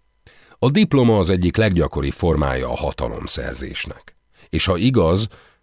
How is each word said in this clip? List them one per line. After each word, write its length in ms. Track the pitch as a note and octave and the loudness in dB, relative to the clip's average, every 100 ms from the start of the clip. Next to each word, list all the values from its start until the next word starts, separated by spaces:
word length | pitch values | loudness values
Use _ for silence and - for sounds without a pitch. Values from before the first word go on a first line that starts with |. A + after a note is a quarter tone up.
| _ _ _ _ _ - | _ _ _ _ _ -2
A 120 | B2+ | 0
diploma 480 | E3 G3+ C#3 A#2+ G#2+ | 2 4 4 4 4
az 120 | F2 | 2
egyik 260 | F#2 F2+ F#2+ | 2 2 2
leggyakoribb 560 | A2 F2 C#2+ D2 C#2 | 0 2 0 -2 -6
formája 580 | - F2 D2 C#2 C2 B1+ | -2 0 0 0 -2 -4
a 60 | A#1+ | -4
hatalomszerzésnek. 1400 | D2 - B1 - - - B1 A#1+ - - - - - _ _ _ - | -6 -6 -8 -8 -6 -4 -6 -8 -10 -10 -10 -14 -20 _ _ _ -6
És 160 | E2 | -2
ha 120 | - F2 | 0 2
igaz, 520 | B2 B2 E2 F#2+ A2 - _ _ | 2 4 2 2 -2 -8 _ _